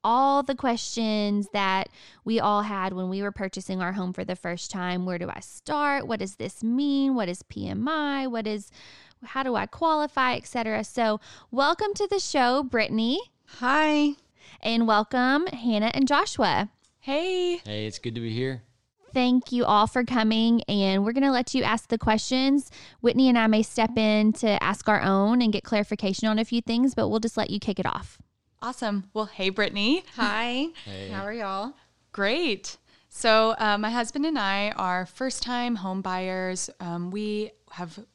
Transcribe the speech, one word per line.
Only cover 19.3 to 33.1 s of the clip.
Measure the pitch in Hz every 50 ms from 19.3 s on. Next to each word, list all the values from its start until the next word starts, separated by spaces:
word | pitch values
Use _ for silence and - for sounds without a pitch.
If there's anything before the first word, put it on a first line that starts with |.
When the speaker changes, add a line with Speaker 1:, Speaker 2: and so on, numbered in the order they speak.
| 247 254 247 -
Speaker 1:
you | 247 240 240
all | - 208 208 214 220
for | - 254 247
coming, | - 247 240 220 220 220 220 226 233 233 226 - -
and | 208 202 196 190 190 196 196
we're | 220
gonna | 233 269 269 277
let | 262 254 254 - -
you | 254 -
ask | - 220 226 - _
the | 233 226
questions. | - 226 214 220 - - 254 254 262 277 277 285 262 - - - - - - _
Whitney | - 240 - 254 262 262
and | 240
I | 233 220 220
may | 220 214 220
step | - - 240 220 220 240 226
in | 220 214 214 208 214 214 214
to | - - 220 202 -
ask | - 165 202 - - 214
our | 208 -
own | - 190 196 196 196 214 240 247
and | 240 220
get | 202 196 -
clarification | - 226 208 208 - 214 - - 190 202 - - 220
on | 214 214
a | 226
few | - 233 233
things, | 226 - 233 233 254 277 -
but | 240 - -
we'll | 208 220
just | 214 233 -
let | 220 208 -
you | 196 208
kick | - - 196 -
it | 180
off. | - - - - - - _ - _ _ _ _ _ _ _
Speaker 3:
Awesome. | - 240 254 - 240 214 202 202 190 - _
Well, | 220 214
hey, | 202 - - 190 190
Brittany. | 190 220 208 190 - 202 202 226 294 370 - - -
Speaker 2:
Hi. | 240 220 208 208 220 233 240 240 254 285 330 320 - -
Speaker 4:
Hey. | 214 196 190 - 190
Speaker 2:
How | 190 190
are | 196 202
y'all? | 220 233 214 196 190 196 208 262 285 _ _ _ _ _ _ _
Speaker 3:
Great. | - - 196 202 240 320 349 294 202 196 - - - _ _ _ _ _ _
So, | _